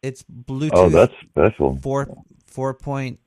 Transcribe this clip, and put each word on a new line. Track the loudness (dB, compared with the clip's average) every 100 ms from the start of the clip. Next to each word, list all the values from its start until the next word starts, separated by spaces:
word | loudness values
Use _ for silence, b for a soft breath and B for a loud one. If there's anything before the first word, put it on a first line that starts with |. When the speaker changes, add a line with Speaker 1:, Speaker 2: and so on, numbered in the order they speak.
Speaker 1:
It's | -12 -14
Bluetooth | -20 -20 -12 -6 0
Speaker 2:
Oh, | 4 4
that's | 6 4 0 -12
special. | 0 0 2 -4 -2
Speaker 1:
four, | -6 -6 -6 -12 _ _ _
four | -8 -8
point | -8 -10 -8 -10 -12